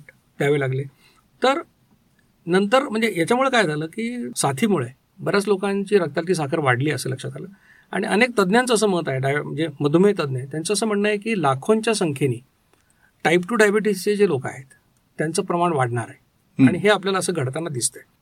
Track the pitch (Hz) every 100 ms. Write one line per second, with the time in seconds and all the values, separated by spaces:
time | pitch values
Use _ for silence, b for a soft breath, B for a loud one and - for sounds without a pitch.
0 | - _ _ - 143 147 135 131 139 -
1 | b b b _ 254 311 - _ _ _
2 | _ _ _ _ 170 185 202 262 294 220
3 | 226 170 160 240 277 247 175 151 160 220
4 | 226 247 240 240 143 135 233 175 120 -
5 | _ - 147 202 208 190 202 202 196 202
6 | 165 175 170 170 139 165 139 123 147 135
7 | 131 127 131 131 180 - b b b 190
8 | 196 196 247 233 180 233 254 214 214 175
9 | 160 131 135 143 147 143 160 - 147 170
10 | 202 196 147 127 131 156 170 208 226 202
11 | 208 208 220 214 151 135 - 220 226 214
12 | 175 139 143 117 - _ _ _ _ _
13 | _ _ - 175 180 233 208 208 208 185
14 | 208 208 202 135 120 - - _ _ _
15 | _ - 160 165 185 175 175 151 120 117
16 | 113 - _ _ _ - 131 160 202 202
17 | 190 196 180 170 127 160 170 131 - -
18 | - _